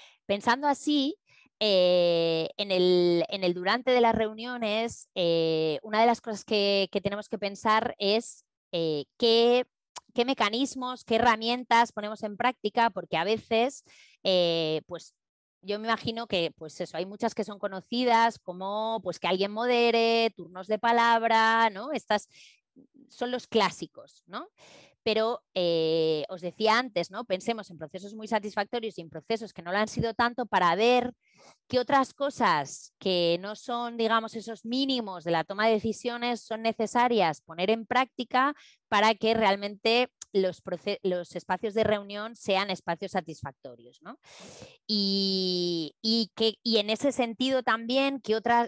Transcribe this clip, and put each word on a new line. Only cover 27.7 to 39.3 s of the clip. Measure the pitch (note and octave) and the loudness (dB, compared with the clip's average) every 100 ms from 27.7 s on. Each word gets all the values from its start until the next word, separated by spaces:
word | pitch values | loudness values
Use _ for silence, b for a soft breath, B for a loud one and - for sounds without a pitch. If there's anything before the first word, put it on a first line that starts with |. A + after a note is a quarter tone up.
| D#3+ | -14
procesos | D#3 F#3 G3+ | -12 -12 -14
muy | A3 G#3+ | -14 -4
satisfactorios | A3 G#3 G#3+ G3+ A#3+ A3 F3 | -4 -2 -4 -4 -6 -6 -10
y | |
en | E3 | -14
procesos | D#3+ - A3+ A3 | -14 -6 -6 -6
que | - | -12
no | E3+ | -4
lo | G3 | -2
han | G#3+ | -2
sido | - A3+ | -2 -4
tanto | G#3+ A#3+ A#3+ A#3+ | 0 0 -2 0
para | F#3+ F3 F3 | 2 4 4
ver | A#3 B3 A#3+ - b b b b _ | 4 4 2 -6 b b b b _
qué | B3 | -2
otras | B3 C#4 B3+ | 2 2 2
cosas | - C#4 - G#3 D#3 C#3 - - _ | -2 -6 0 2 2 0 -10 -16 _
que | G3 F3+ E3+ E3+ | -2 2 2 0
no | G3 G#3+ | -4 -10
son, | - A#3+ A#3+ A#3 | -6 -6 -6 -2
digamos, | A3+ A3+ A3 A3+ | 2 2 0 -8
esos | G3+ A3+ A3+ | -10 -12 -4
mínimos | B3+ C4+ B3+ G#3 F3+ | -2 0 -2 -4 -6
de | E3 | 0
la | E3 D#3+ | 0 0
toma | G3 A3 | 0 2
de | |
decisiones | A3 A3+ G#3 A#3+ A#3+ A#3+ A#3 | 2 0 -4 -6 -4 -4 -4
son | - A3 | -6 -4
necesarias | A3+ A3 A3 A#3+ B3 A#3 E3+ - | -4 -2 0 2 2 4 2 0
poner | - E3 F#3+ | -8 -4 0
en | A3+ G#3+ | 0 0
práctica | B3 B3+ - A#3 B3+ C4+ D4 B B _ | -2 -2 -4 -2 0 0 -2 B B _
para | G#3 G#3+ G#3+ | 4 4 4
que | A3 | 2